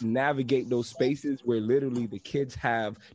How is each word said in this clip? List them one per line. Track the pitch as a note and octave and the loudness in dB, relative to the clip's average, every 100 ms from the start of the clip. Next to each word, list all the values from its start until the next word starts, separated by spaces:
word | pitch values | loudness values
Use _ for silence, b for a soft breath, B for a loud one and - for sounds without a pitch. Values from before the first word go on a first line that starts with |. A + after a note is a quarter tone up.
navigate | A2+ A#2+ C#3 C#3 B2 C3+ A#2 | -2 2 2 2 2 0 2
those | B2 A#2 | -2 -2
spaces | - C3 C#3+ D3 C3+ | 0 0 0 -2 -4
where | A#2+ A2+ | 2 2
literally | G#2+ C3+ C#3 B2 A2+ | 4 2 2 -2 -4
the | G2+ | -6
kids | - C#3+ C#3 - | -6 -4 -4 -2
have, | C3 A#2 G#2+ A2 B | 0 0 -2 -6 B